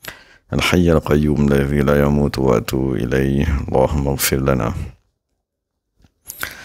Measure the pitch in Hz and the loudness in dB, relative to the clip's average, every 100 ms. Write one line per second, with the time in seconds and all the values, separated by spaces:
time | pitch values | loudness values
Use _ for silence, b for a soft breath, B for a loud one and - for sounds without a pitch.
0 | B B B B B 71 - 87 85 78 | B B B B B -4 0 2 4 2
1 | - 73 76 71 71 69 69 71 69 71 | 2 2 2 2 2 2 2 0 2 2
2 | 71 71 71 67 65 57 60 67 65 55 | 2 2 0 0 0 0 0 -4 -2 -4
3 | 60 65 67 69 73 69 - 64 65 73 | -2 0 0 0 0 -2 -2 0 2 0
4 | 69 69 - 67 67 65 55 - 71 - | -2 -2 -2 -2 0 0 -2 -6 -10 -14
5 | _ _ _ _ _ _ _ _ _ _ | _ _ _ _ _ _ _ _ _ _
6 | _ _ - B B B | _ _ -20 B B B